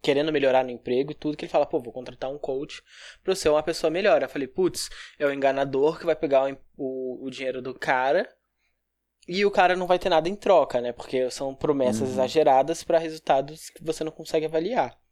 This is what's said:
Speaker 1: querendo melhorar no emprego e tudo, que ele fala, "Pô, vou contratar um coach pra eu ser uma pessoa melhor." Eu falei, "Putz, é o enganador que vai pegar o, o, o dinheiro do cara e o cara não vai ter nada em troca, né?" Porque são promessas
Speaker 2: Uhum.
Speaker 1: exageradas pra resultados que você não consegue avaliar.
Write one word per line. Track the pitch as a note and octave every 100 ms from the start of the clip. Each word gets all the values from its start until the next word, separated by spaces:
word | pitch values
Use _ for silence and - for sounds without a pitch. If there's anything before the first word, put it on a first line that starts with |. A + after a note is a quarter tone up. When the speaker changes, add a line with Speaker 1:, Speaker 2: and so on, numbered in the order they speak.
Speaker 1:
querendo | - C#3 D#3
melhorar | D3+ C3+ C3
no | B2+
emprego | A#2+ - B2 D3
e | D3+
tudo, | D3+ D3+
que | E3+
ele |
fala, | D#3+ C#3+
"Pô, | D#3
vou | A#2+
contratar | B2+ B2+ B2+ C3+
um | D3
coach | - C3+ D3 - _ - - -
pra | -
eu | F3+
ser | D#3
uma | D3+
pessoa | D#3 D#3+ D#3+
melhor." | E3+ G#3 D#3
Eu | C3
falei, | D3 C3
"Putz, | - F3+ - - - - -
é | C#3+
o |
enganador | C#3 C3+ C3+ C#3 C3+ D3 D#3+
que | E3
vai |
pegar | D3+ D#3+ C3+ C#3
o, | C3+ _ -
o, | C3 C3 B2+ B2 C3+
o |
dinheiro | B2+ C3 B2+
do | C3
cara | B2 - C3 C3 E3+ A#3 _ _ _ _ _ _ _ _ _ -
e | F3+
o | G3+
cara | G3+ F3+ F#3
não | F3+
vai | F3+
ter | F#3+
nada | D#3+ E3
em |
troca, | G3+ G#3 F3 C3+ B2
né?" | A#2+
Porque | A#2+ - B2+ B2+
são | - C3+
promessas | C3 D#3 C#3 B2+ A2 C3
Speaker 2:
Uhum. |
Speaker 1:
exageradas | C3 B2+ D#3 D3+ C3 C#3+ E3
pra | - E3
resultados | E3 D#3+ - C#3 C#3+ D#3 -
que | -
você | D#3+ D#3
não | D#3
consegue | - D#3 E3 D#3
avaliar. | D#3+ F3 A#3+ B2+ - _